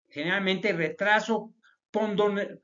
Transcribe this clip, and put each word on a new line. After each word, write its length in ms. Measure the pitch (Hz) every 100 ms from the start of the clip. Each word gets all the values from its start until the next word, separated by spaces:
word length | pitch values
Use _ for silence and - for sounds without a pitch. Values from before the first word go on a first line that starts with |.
| _
generalmente 640 | 143 165 196 190 185 208
retraso 800 | 170 156 - 202 214 214 214 - _ _ _ _
pondone-, 680 | 208 214 202 208 202 190 -